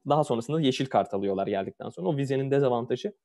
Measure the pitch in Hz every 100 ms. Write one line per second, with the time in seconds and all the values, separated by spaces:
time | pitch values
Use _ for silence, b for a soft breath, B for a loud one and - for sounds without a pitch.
0 | - 143 147 120 117 156 143 123 131 110
1 | 95 101 98 95 98 98 95 - 107 139
2 | 180 143 139 135 135 139 139 120 117 123
3 | 208 -